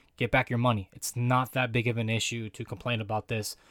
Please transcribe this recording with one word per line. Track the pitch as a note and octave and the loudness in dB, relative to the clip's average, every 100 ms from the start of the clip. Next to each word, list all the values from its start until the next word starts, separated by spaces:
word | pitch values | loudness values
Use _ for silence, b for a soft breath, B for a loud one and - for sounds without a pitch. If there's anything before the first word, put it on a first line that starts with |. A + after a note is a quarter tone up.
| b - | b -4
get | A#2+ | 2
back | C3+ B2 | 2 2
your | A#2+ | 2
money. | B2 A2 F#2+ | 2 2 -2
It's | - - A#2+ | -8 -8 -2
not | A#2+ B2+ B2+ | 2 2 2
that | C3 B2 | -2 0
big | A#2 A#2 | 0 0
of | A2+ | 0
an | A2 | 0
issue | A2+ - A#2 A2 | 0 -2 -4 -8
to | - | -10
complain | A#2 - B2 A#2 | -10 -8 -4 -2
about | G#2 G#2+ - | -2 -4 -2
this. | A2 G#2 - b | -4 -4 -8 b